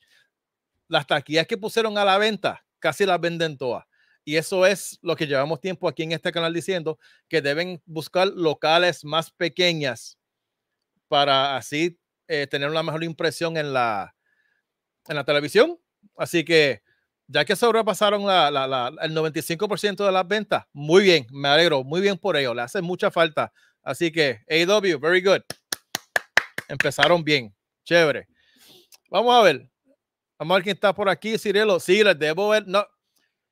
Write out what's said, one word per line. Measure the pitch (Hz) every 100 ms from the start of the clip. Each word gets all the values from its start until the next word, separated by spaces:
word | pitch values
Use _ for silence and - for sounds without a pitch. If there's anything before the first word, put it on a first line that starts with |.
| _ _ _ _ _ _ _ _ -
Las | 160 143
taquillas | 156 - 156 160
que | 226
pusieron | 208 - 220 208
a | 202
la | 190
venta, | 214 202 135 - _ _
casi | 160 151 196
las | 175
venden | 170 170 165 139
todas. | 127 101 - _ _ _ -
Y | 156
eso | 160 190 185
es | 196 - -
lo | 170 156
que | 156
llevamos | 139 143 160
tiempo | 190 180 175
aquí | 143
en | 160
este | 160 180
canal | 170 165
diciendo, | 170 170 185 156 156 _ _ -
que | 160
deben | 139 147 180 180 -
buscar | 160 147 180 196
locales | 185 165 143 151 165 175 -
más | 147 156 165
pequeñas | - 170 - 180 160 139 117 - _ _ _ _ _ _ _ _ _ -
para | 143 143 135 139 131
así, | - 147 175 170 _ _ -
eh, | 151 139
tener | 143 143
una | 160
mejor | 160 156
impresión | 165 160 165 - 170 165
en | 147
la, | 131 120 104 90 _ _ _ _ _ _ _ _ _ -
en | 147
la |
televisión. | 135 147 143 190 311 339 _ _ _ -
Así | 156 175 156
que, | 165 143 110 _ _ _ _ -
ya | 143 147
que | 196
sobrepasaron | 240 220 214 190 208 208 202
la, | 185 147
la, | 143 135
la, | 131 123 156
el | 156
noventa | 160 156 156
y |
cinco | - 165 202
por | 190
ciento | 208 190 202
de |
las | 185 180
ventas, | 208 208 151 -
muy | 143 147 180
bien, | 196 165 113
me | 139 143
alegro, | 147 170 143
muy | 131 170
bien | 202 190
por | 202 151
ello, | 135
le | 120
hace | 123 202
mucha | 170 180 202
falta. | 175 165 147 117 _ _ _
Así | - 135 170
que, | 156 143 110 -
A |
E | 156 175
W, | 214 190 147
very | 151 185
good. | 190 165 - - - - _ - _ - - - - - -
Empezaron | 139 151 143 147 175
bien, | 151 147 110 _ _ _
chévere. | - 170 160 120 - _ _ _ _ - _ - -
Vamos | 180 240
a | 247
ver, | 196 131 123 _ _ _ _ _ _ -
vamos | 156
a | 190
ver |
quién | 196 190
está | 202
por | 185 196
aquí, | 175 214 196
Cirelo. | 214 196 214 175
Sí, | - 202
les | 208 160
debo | 151 160 208
ver, | 214 202
no. | 190 202 _ _ _ _ _ _